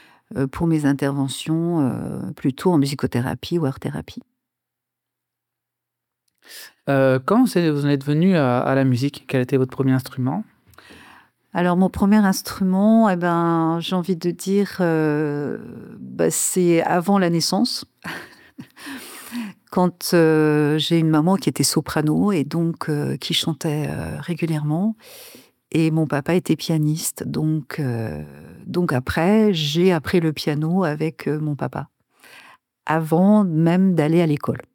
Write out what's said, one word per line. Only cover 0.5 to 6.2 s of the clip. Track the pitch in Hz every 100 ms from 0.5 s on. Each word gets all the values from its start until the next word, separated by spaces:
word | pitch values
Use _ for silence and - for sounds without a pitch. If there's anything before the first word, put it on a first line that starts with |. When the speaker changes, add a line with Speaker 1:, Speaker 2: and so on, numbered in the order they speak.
| - 170
Speaker 1:
mes | 160
interventions, | 143 139 139 139 135 - - 160 170 170
euh, | 131 120 - - -
plutôt | - 143 131 185
en | 165
musicothérapie | 139 143 123 120 123 - - 170
ou | 135
art-thérapie. | - - 147 147 - - _ _ _ _ _ _ _ _ _ _ _ _ _ _ _ _ _ _ _